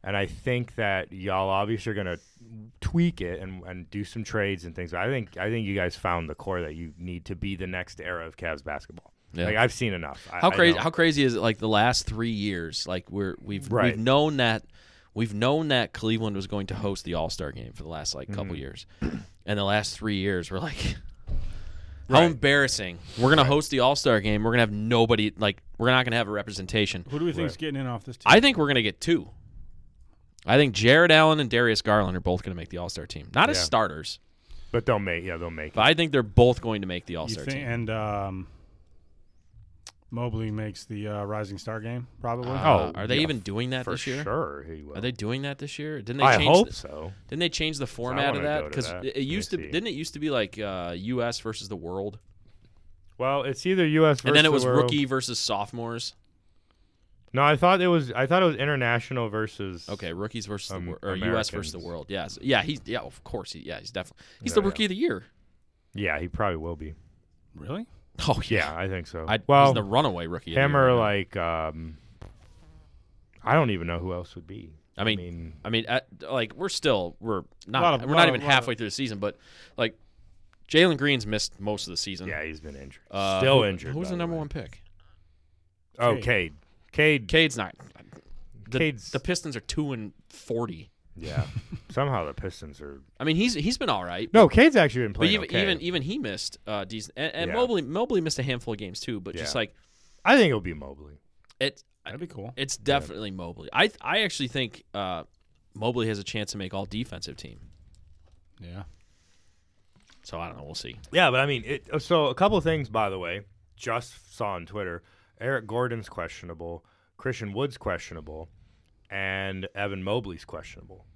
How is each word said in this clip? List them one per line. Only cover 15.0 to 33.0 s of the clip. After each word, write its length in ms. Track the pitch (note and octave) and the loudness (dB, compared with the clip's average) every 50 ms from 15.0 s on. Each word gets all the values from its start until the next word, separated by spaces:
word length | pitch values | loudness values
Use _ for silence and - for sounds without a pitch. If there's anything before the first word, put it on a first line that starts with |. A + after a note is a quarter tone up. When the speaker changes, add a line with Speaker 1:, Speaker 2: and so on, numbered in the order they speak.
| _ _ _ | _ _ _
Speaker 2:
we've 180 | G#2 A#2 A2 | -2 -2 -2
known 360 | G2+ G#2 A#2 B2+ D3 D#3+ D#3+ D3+ | 0 0 2 2 2 2 2 2
that 260 | C#3 B2 A2 - - | 2 2 2 0 -4
Cleveland 420 | - - A2 A2+ A2 A2 G#2+ G2+ | -4 0 0 0 2 0 -2 -4
was 100 | F#2+ F#2+ F#2+ | -4 -6 -4
going 180 | G#2 G2+ G2 | -4 -4 -4
to 80 | - F#2+ | -4 -6
host 300 | F#2+ G#2+ G2+ G2 - - | -4 -2 -2 -4 -4 -6
the 80 | F2 E2+ | -4 -2
All-Star 360 | D#2+ D#2+ E2 - - D2+ C#2+ | -2 -2 -2 -4 -6 -6 -8
game 220 | - - A1+ - | -8 -10 -14 -14
for 100 | - - | -14 -14
the 60 | - D#2+ | -12 -10
last, 260 | E2 D2+ D2 - - | -10 -8 -6 -6 -8
like, 140 | - - - | -8 -8 -8
couple 160 | G2+ - G2 | -8 -8 -6
Speaker 1:
Mm-hmm. 100 | F#2+ F2 | -6 -8
Speaker 2:
years, 300 | D2 C2+ C2+ - - - - - | -8 -8 -10 -12 -14 -18 -20 -10
<clears throat> 520 | - - - - A1 - - - - - | -8 -6 -6 -6 -8 -12 -14 -20 -14 -4
and 120 | - G#2 G2+ | -4 -2 0
the 60 | G2+ | 2
last 320 | G2 G#2 G#2+ G#2 - - | 2 2 2 0 -2 -8
three 200 | - A2 A2 G#2 F#2+ | -4 -2 -2 0 0
years, 320 | F#2+ G2+ G2 F2+ E2 - | 0 0 0 -2 -4 -4
we're 80 | F#2+ F#2 | -6 -6
like, 160 | E2+ D#2+ - | -6 -6 -6
<laughs> 520 | - - - - - - - - - - - - - - - - - - - - - - - - - - - | -4 -4 -4 -4 -6 -10 -14 -16 -14 -6 -2 -2 -2 -2 -2 -6 -8 -10 -10 -10 -12 -12 -14 -14 -16 -2 6
how 100 | C3 D3+ | 8 8
Speaker 1:
Right. 40 | E3+ E3+ | 8 8
Speaker 2:
embarrassing! 680 | D#3 A#2 C#3+ C#3 C#3+ C#3+ C#3 B2 - - G2+ F2+ F2 F2 - - - A2+ | 4 2 4 6 6 6 4 2 0 -4 -6 -8 -10 -12 -14 -14 0 4
We're 120 | A#2+ C3 | 6 8
gonna 100 | D#3 D#3 | 8 8
Speaker 1:
Right. 60 | C3+ C3 | 8 6
Speaker 2:
host 220 | C#3 D3+ D3 - | 4 2 2 2
the 100 | C#3+ B2+ | 2 4
All-Star 400 | A#2+ C3 C#3+ - - C#3+ A#2 G#2+ | 4 4 4 4 4 4 4 4
game. 240 | G2 G#2+ G#2+ G#2 G#2+ | 4 2 0 2 2
We're 60 | A2+ | 2
gonna 100 | A#2 B2 A#2 | 4 4 4
have 60 | G#2 | 2
nobody. 640 | G#2 G#2 G#2+ A2+ B2 A#2 A#2 A2+ A#2 G#2+ G#2+ G#2+ - | 2 -4 0 2 4 4 6 6 4 4 2 0 0
Like, 280 | - G#2+ G2+ G2 - - - - - | 0 0 0 0 -2 -12 -16 -6 0
we're 100 | A2+ B2 | 2 4
not 140 | B2+ B2+ B2+ | 4 4 2
gonna 120 | B2 A#2 | 2 0
have 120 | A#2+ A2+ G2+ | 0 0 0
a 40 | |
representation. 720 | G#2 G2+ G2+ G#2+ G2 F#2+ F#2+ F2+ - A2 G#2 - - F2+ F2 - | -2 -4 -4 -6 -8 -10 -8 -2 2 2 2 2 0 -8 -8 -6
Speaker 3:
Who 100 | C3+ D3+ | -6 -2
do 60 | E3 | -2
we 80 | F3 | -2
think 120 | C3+ E3 E3 | -2 -2 -4
Speaker 1:
Right. 60 | C#3+ | -4
Speaker 3:
is 60 | - | -4
getting 240 | - D#3+ D#3 C#3 C3+ | -6 -6 -6 -4 -4
in 60 | C3 | -4
off 180 | B2+ A#2+ G#2+ - | -4 -6 -6 -8
this 140 | - A#2+ - | -12 -16 0
team? 60 | - | 6
Speaker 2:
I 140 | - - G#3+ | 8 8 10
think 180 | B3 C#4 B3 F3+ | 10 8 4 4
we're 80 | D3+ C#3 | 2 4
gonna 140 | C#3+ B2 | 4 4
get 180 | A2 G#2+ - _ | 4 2 -2 _
two. 300 | - E3 E3+ C3+ - - - - - - - - - - - - - - _ - - - _ _ _ _ _ - - | 0 2 2 2 0 -6 -16 -20 -20 -20 -18 -16 -16 -16 -16 -18 -20 -20 _ -20 -20 -20 _ _ _ _ _ -10 0
I 120 | - A2+ C#3 | 4 6 6
think 160 | D3 C3 G2 | 6 6 2
Jared 360 | G2 G#2+ A#2 C#3 D#3+ F3 E3+ | 4 6 8 8 8 10 10
Allen 300 | D#3 D#3 D#3 D#3 D#3 D3+ | 10 8 10 8 6 4
and 80 | C#3 A2+ | 2 2
Darius 320 | A2+ A#2 B2 A#2 A2 - | 2 4 4 4 4 2
Garland 340 | - A2 G#2 G#2+ G2+ F2+ F#2 F2+ | 4 4 4 4 4 2 -2 -2
are 20 | |
both 220 | - F#2+ F2+ F2+ | 0 0 0 0
gonna 120 | - F#2 F#2 | -2 -8 -10
make 140 | E2+ D#2+ - | -10 -10 -10
the 80 | - | -10
All-Star 300 | F2 F2 F2 - - | -10 -8 -8 -8 -10